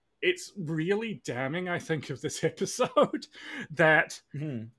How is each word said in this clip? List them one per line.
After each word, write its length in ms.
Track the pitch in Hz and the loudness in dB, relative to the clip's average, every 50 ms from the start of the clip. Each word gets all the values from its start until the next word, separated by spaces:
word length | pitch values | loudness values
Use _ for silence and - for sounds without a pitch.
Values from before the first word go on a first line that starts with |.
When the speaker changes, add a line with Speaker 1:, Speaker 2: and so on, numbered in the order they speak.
| _ _ _ _ - | _ _ _ _ 0
Speaker 1:
it's 300 | 180 180 180 - - - | 0 0 0 -4 -12 -10
really 640 | 202 170 151 165 156 160 180 202 208 233 226 190 - - | -8 -6 -4 -2 -2 0 0 0 0 0 -4 -6 -8 -6
damning, 460 | 151 123 123 135 131 156 180 185 180 | -6 -4 -2 -2 -2 -2 -4 -4 -4
I 100 | 175 165 | -4 -4
think, 300 | - - 165 143 - - | -2 -2 -2 -2 -2 -6
of 140 | 139 - - | -8 -6 -6
this 200 | 139 - - - | -6 -4 -2 -2
<laughs> 80 | 160 - | -2 0
episode 760 | - 196 - - - 247 - - 302 262 - - - - - - - - - 302 277 220 - 151 | -2 -4 -4 -2 0 -2 2 4 4 4 4 2 -2 -8 -12 -16 -18 -14 -12 -10 -10 -10 -6 2
that, 460 | - 165 156 156 160 - - - - - _ - | 4 6 8 8 6 4 2 -4 -12 -14 _ -10
Speaker 2:
Mm-hmm. 340 | 143 151 156 131 113 110 113 - | -8 -6 -6 -6 -6 -8 -10 -14